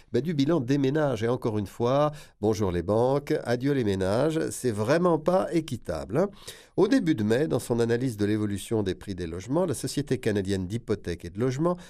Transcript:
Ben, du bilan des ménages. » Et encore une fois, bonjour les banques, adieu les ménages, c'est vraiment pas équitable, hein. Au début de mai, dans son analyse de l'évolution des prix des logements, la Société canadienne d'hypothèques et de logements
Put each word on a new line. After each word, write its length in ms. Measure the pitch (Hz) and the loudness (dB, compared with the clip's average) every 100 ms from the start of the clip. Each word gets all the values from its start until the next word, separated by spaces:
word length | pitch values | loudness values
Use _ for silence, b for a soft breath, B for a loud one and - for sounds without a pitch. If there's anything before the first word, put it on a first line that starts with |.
| B | B
Ben, 80 | 117 | -2
du 140 | 147 | 0
bilan 260 | 151 139 170 | 0 2 2
des 160 | 117 143 | 2 0
ménages. » 460 | 135 151 147 117 | 2 2 0 0
Et 60 | 113 | -2
encore 280 | 123 123 107 | -2 -2 -2
une 100 | 98 | -4
fois, 460 | - 117 139 151 151 B _ | -2 0 2 2 -2 B _
bonjour 280 | 104 101 98 | 0 2 0
les 120 | 87 | 0
banques, 500 | 85 107 123 143 143 151 | 0 2 2 2 0 -2
adieu 280 | - 123 135 | 0 0 0
les 120 | 139 | 2
ménages, 680 | 107 95 92 110 151 156 127 | 2 2 2 2 2 0 -4
c'est 220 | - 123 | -2 -2
vraiment 460 | 104 110 165 180 156 | 0 2 2 4 2
pas 300 | 156 185 202 | 2 0 0
équitable, 640 | 170 160 117 - 80 - 123 | -2 -2 -6 -6 -8 -2 0
hein. 100 | 202 B B B B - | 0 B B B B 0
Au 100 | 208 | 4
début 280 | 262 170 | 4 2
de 100 | 123 | 2
mai, 240 | 104 117 160 | 2 2 2
dans 120 | 135 | 0
son 200 | - 117 | 0 0
analyse 380 | 117 117 131 104 | 2 2 0 0
de 80 | 104 | 0
l'évolution 560 | 107 104 101 - 110 | 0 0 -4 -2 0
des 120 | 92 | 0
prix 200 | 90 - | -2 -6
des 120 | 90 87 | -8 -6
logements, 380 | 85 110 151 | -8 -4 -2
la 80 | 185 | 0
Société 460 | 127 135 - 135 123 | -2 -4 -4 -2 -2
canadienne 480 | 113 101 95 95 92 | 2 0 2 0 -2
d'hypothèques 580 | 113 - 101 - 85 | -6 -4 -4 -4 -6
et 60 | 87 | -8
de 100 | 90 | -4
logements 380 | 131 131 170 175 B | -2 0 -2 -2 B